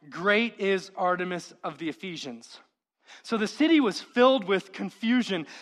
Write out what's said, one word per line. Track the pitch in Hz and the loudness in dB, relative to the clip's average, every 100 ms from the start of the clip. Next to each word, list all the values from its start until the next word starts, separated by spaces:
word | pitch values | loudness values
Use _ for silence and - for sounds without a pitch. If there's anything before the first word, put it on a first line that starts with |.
| 151 | -16
'Great | 143 190 208 233 - | -4 2 2 0 -2
is | 196 190 185 - | -2 -2 -4 -4
Artemis | 180 180 180 175 - - | -2 0 -2 -6 -10 -12
of | 185 139 | -12 -8
the | 160 | -8
Ephesians.'" | 139 190 156 139 117 113 - _ _ _ _ - - | -8 -10 -10 -12 -14 -18 -20 _ _ _ _ -20 -20
So | - 226 | -6 -4
the | 208 | -2
city | - 311 320 | 0 4 4
was | 254 - | 4 -2
filled | - 247 254 262 | -2 4 4 4
with | 185 190 - | 2 -2 -2
confusion. | - 196 - 226 247 214 185 147 - | -10 -10 -4 0 2 0 -4 -6 -14